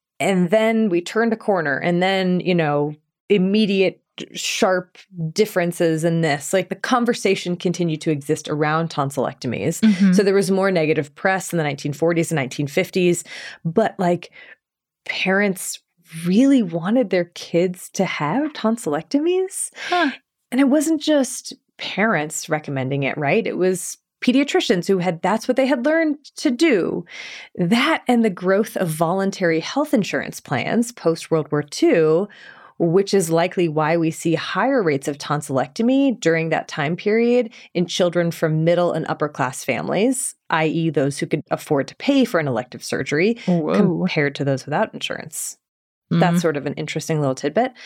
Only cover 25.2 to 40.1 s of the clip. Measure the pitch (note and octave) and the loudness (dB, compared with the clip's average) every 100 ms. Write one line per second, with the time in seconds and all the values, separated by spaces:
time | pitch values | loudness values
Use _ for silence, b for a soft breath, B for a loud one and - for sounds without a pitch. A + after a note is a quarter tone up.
25.2 | F#3 A3 - B3+ C4 C4+ B3+ D#4+ D#4+ C#4+ | 0 0 0 0 2 2 0 0 0 -2
26.2 | - - D#4 A#3+ E4 G#3+ - F3 E3 B | -8 -6 -2 2 2 4 2 -4 -8 B
27.2 | B B B - F3 A#3 C#4+ D#4+ - A#3+ | B B B -4 0 2 2 0 2 2
28.2 | A3 F3+ F3+ F#3+ A3 - F3+ D#3 E3 F#3+ | 2 0 0 2 0 -2 -2 0 0 0
29.2 | G3 F#3+ F3 D#3+ - - D4+ A#3+ F#3 - | -2 0 0 0 -2 -4 0 0 0 -2
30.2 | - - - B2+ - G#3+ A#3 - E3 E3 | -6 -10 -6 -4 -2 0 -2 -2 -2 -2
31.2 | - D#3+ D3+ D3 D3 - E4+ G#3+ D#3 D#3+ | 0 -2 0 -2 -4 0 2 4 4 2
32.2 | G#3 B B B B B E3+ F3 G3 G3 | 0 B B B B B 2 2 2 2
33.2 | E3 E3 F3 - F3 D3+ D3+ E3+ E3 - | 2 2 0 0 0 0 0 2 0 -2
34.2 | E3 D#3 - F3+ A#3+ C#4 F3 C#3 C#3 C#3+ | -2 -2 -2 -2 0 2 0 0 -2 -6
35.2 | - D3 D3+ C3+ C#3 - A3+ C4+ C#4 A3 | -4 -4 -2 -2 -2 0 2 4 2 2
36.2 | E3 E3 E3 D#3+ - - C#3+ F3 G#3 A3 | 0 0 0 -2 -4 -4 -4 -2 0 2
37.2 | A#3 A#3+ A3+ B B - F3 - F3+ F3 | 4 2 0 B B -4 -2 0 0 2
38.2 | E3+ E3 E3 D#3 D#3+ F3 F3 D#3+ - D#3 | -2 0 0 2 2 2 2 0 -4 -4
39.2 | D3+ D3 B2+ B2+ - A#2 - D3 A#3 | -4 -2 -4 -4 -4 -4 -2 0 2